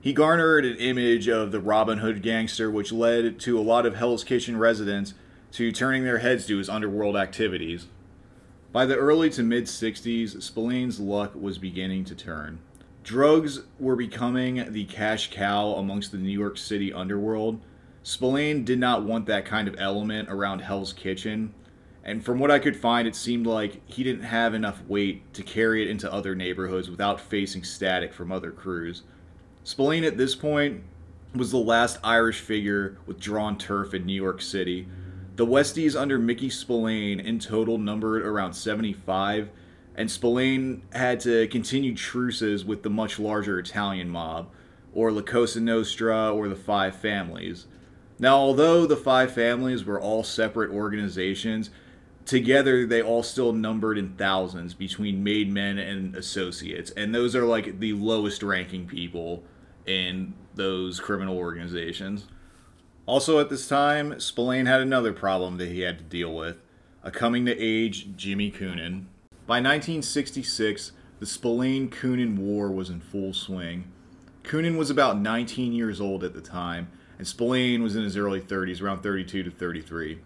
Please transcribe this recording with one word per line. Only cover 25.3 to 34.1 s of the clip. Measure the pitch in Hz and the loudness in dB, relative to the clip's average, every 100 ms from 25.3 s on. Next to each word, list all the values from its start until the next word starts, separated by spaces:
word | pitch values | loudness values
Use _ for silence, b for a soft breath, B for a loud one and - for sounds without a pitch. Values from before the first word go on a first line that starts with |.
| - | -14
to | |
carry | 98 110 113 110 | -8 2 4 4
it | 107 | 0
into | 104 92 | -2 -4
other | 101 95 | -4 -4
neighborhoods | 92 90 90 92 92 90 | -4 -2 -2 -2 -2 -4
without | 90 101 101 | -2 0 0
facing | - 104 98 95 | -2 -2 -2 -4
static | 87 - 95 92 85 | -10 -4 0 0 -2
from | - 87 | -8 -8
other | 92 85 | -6 -8
crews. | 82 95 90 85 87 - B B B B - | -10 -8 -6 -6 -10 -16 B B B B -20
Spillane | - - 139 160 | -14 0 2 2
at | 160 113 | 0 2
this | 135 | 0
point | 131 151 147 147 101 - - - - - 127 | 0 0 2 0 -2 -12 -20 -20 -20 -10 -4
was | 120 | 0
the | 123 | 2
last | 113 117 120 - | 4 4 4 0
Irish | 110 117 113 110 | 2 4 4 2
figure | - 107 101 101 95 98 - | -2 -2 0 0 -2 -8 -14
with | 90 | -10
drawn | 104 107 107 101 | -4 -2 -2 -4
turf | - 101 98 | -2 -2 -2
in | 95 | -4
New | 90 | -4